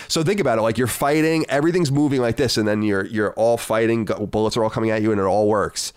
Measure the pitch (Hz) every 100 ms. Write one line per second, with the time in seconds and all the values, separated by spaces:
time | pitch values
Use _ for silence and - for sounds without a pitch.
0 | - 165 160 202 139 113 113 113 120 -
1 | 143 156 156 160 139 139 165 180 143 143
2 | 147 135 120 117 127 117 107 107 107 98
3 | 98 107 101 - 113 117 - 113 113 117
4 | 101 101 101 107 107 117 110 117 110 107
5 | 110 101 95 101 104 104 82 - -